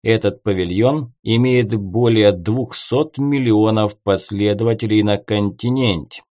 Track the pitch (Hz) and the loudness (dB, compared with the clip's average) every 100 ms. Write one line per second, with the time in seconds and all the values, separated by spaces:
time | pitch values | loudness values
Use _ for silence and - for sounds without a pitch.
0 | 113 110 101 101 107 92 87 90 123 151 | 2 0 0 -2 -4 -2 -2 0 0 0
1 | 127 _ - 113 127 123 107 110 98 101 | -6 _ 0 2 2 2 0 -4 -4 0
2 | 120 113 104 95 87 120 113 - - 127 | 2 4 4 2 -4 -4 -4 -6 -2 -2
3 | 156 - 143 143 123 107 110 110 107 - | -2 -4 -2 0 2 2 4 2 -2 -2
4 | - 95 - 101 104 101 113 110 110 107 | -2 -2 -2 -2 -2 0 -2 -2 0 0
5 | 104 101 - 107 101 - 120 131 120 85 | 2 -2 -2 -2 -2 -4 -4 0 0 -2
6 | 65 - _ | -6 -18 _